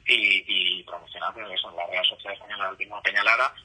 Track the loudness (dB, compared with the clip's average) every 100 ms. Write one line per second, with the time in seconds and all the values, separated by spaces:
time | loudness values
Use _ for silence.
0 | 2 4 6 2 2 0 0 -2 -6 -12
1 | -12 -8 -6 -6 -6 -6 -6 -6 -4 0
2 | 0 0 -8 -10 -10 -6 -4 -4 -8 -4
3 | -2 2 4 4 2 -2